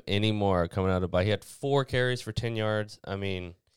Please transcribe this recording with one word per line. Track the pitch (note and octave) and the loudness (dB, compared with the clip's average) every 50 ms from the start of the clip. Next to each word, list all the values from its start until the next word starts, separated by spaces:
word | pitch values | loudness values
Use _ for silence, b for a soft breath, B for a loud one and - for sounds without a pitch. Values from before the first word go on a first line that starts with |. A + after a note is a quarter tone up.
| - - | -2 -2
anymore | G2 G#2 G#2+ A2 G#2+ G#2 G2+ G2 F#2 F2+ E2+ E2 | 0 2 2 2 2 2 2 2 4 4 2 0
coming | - G2+ F#2+ F#2+ F#2 | 0 0 2 2 2
out | F#2 F#2 | 2 0
of | E2+ | 2
bye. | E2 F2+ F#2 | 2 2 2
He | G#2+ | 2
had | G#2 G2 - | 0 -2 -4
four | - - - - C#3 C#3 C#3 C3 | -10 -14 -6 -2 2 2 2 2
carries | - C3+ B2+ B2+ B2+ B2+ A#2+ | 2 0 0 0 0 0 -4
for | - A2+ | -4 -6
ten | A2 - B2 A#2 A2+ | -6 -4 -4 -4 -2
yards. | A2 G#2+ G#2+ G#2+ G#2+ G#2+ G#2 - - - | -2 0 0 0 0 -2 -4 -10 -16 -8
I | - G2 G2 | -8 -6 -4
mean, | G2 G2 F#2+ F2+ F2+ F2 F2+ _ _ _ _ | -2 -4 -4 -4 -6 -8 -12 _ _ _ _